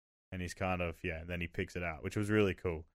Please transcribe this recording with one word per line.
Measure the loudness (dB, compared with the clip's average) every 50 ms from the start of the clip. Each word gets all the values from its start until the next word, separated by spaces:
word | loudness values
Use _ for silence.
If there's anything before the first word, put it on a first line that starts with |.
| _ _ _ _ _ _
And | -6 -4
he's | -4 -4 -2
kind | -2 0 0 2 2
of, | 0 -2 -2 -4 -4
yeah, | -4 -4 -4
and | -4 -4
then | -4 -2
he | -4
picks | -2 -2 -2 -4 -2 -4
it | -4 -4
out, | -4 -4 -4
which | -6 -2 0
was | 0 2 4
really | 6 6 6 6 4
cool. | 2 0 -2 -2 -2 -6 -6